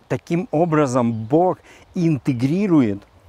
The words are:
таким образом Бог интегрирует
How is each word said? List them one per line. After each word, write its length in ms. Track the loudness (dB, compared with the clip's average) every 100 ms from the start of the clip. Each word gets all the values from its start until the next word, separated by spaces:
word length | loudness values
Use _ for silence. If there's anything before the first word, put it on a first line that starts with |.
| 0
таким 400 | -8 -4 -4 -2
образом 600 | -2 0 2 2 0 0
Бог 460 | -2 0 2 2 -2 -8 -20 -12
интегрирует 1080 | -4 0 0 -2 -2 -2 0 2 2 2 -2 -10 _